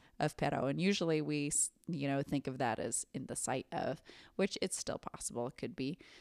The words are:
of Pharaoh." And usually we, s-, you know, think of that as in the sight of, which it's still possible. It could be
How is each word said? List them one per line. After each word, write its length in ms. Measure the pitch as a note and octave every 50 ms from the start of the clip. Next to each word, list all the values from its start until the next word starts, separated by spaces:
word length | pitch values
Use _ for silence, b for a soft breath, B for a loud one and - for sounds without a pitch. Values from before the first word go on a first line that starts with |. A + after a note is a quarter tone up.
| b b b -
of 120 | D3+ D3+
Pharaoh." 340 | - - C#3+ C#3+ C#3+ - B2
And 120 | C#3 C#3 D#3
usually 440 | E3+ G3+ G3+ - E3+ E3 D#3+ D#3
we, 240 | D3 D3 D3+ D3 C#3+
s-, 240 | C#3+ - - - - - _ _ -
you 180 | F3 C#3 C#3
know, 140 | C#3 C#3 C#3
think 240 | C#3 - C#3+ C#3 -
of 120 | C#3 C3 C3+
that 200 | C3+ A#2 A2 -
as 280 | - A#2 A#2 - - - -
in 100 | C#3 C3+ -
the 80 | -
sight 280 | - - - B2+ C3 - -
of, 300 | E3+ - - - C#3 - B B B B B B B
which 220 | - F#3+ G3+ - -
it's 160 | - F#3+ -
still 220 | - - - - -
possible. 480 | - - - - - - - A#2+ A#2+
It 100 | C3+ -
could 180 | - - A#2 -
be 220 | - C3 C3+ E3+ B B B B B